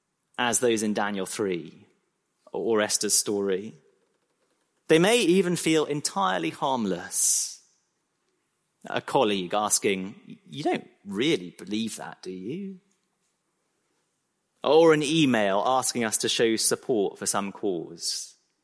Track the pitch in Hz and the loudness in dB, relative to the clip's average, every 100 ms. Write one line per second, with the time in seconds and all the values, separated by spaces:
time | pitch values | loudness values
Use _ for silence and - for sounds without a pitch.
0 | _ _ _ - 123 110 123 113 107 104 | _ _ _ -4 -2 2 2 2 0 -2
1 | 101 101 92 - 101 87 80 - - _ | -4 -4 -6 -4 -2 -4 -8 -18 -20 _
2 | _ _ _ _ _ - 95 110 104 - | _ _ _ _ _ -6 0 2 2 0
3 | 104 - - 101 98 95 110 - _ _ | 0 0 0 -2 -2 -2 -6 -16 _ _
4 | _ _ _ _ _ _ _ _ - 160 | _ _ _ _ _ _ _ _ 2 4
5 | 185 240 170 185 180 170 165 160 147 147 | 6 4 4 4 2 0 2 2 0 -4
6 | - 196 190 185 165 143 147 131 104 87 | -4 -2 -2 0 -4 -4 -2 0 -2 -4
7 | - - - - - - _ _ _ _ | -4 0 2 0 -2 -10 _ _ _ _
8 | _ _ _ _ _ _ _ _ - - | _ _ _ _ _ _ _ _ -8 -6
9 | - 147 113 98 90 104 104 - 113 95 | -2 2 2 0 -2 -2 0 0 0 -2
10 | 95 - - - - 139 320 359 - _ | -4 -12 -20 -20 -16 -6 -4 -4 -6 _
11 | 101 98 147 127 90 - 87 107 113 - | -8 -2 0 -2 -4 -14 -8 -6 -4 -8
12 | - - 92 92 95 170 196 185 _ _ | -12 -12 -12 -10 -8 -8 -10 -14 _ _
13 | _ _ _ _ _ _ _ _ _ _ | _ _ _ _ _ _ _ _ _ _
14 | _ _ _ _ _ _ - 151 165 151 | _ _ _ _ _ _ 4 6 8 6
15 | 143 160 139 117 101 98 120 131 123 123 | 2 4 4 4 2 2 2 0 0 -2
16 | 110 - 113 - 117 110 - 117 - 113 | -2 -2 -2 2 2 2 0 0 0 0
17 | 95 - 98 104 98 - 104 87 - 85 | 0 -4 -4 -4 -4 -6 -4 -4 -8 -8
18 | - - - - _ _ | -6 -6 -10 -18 _ _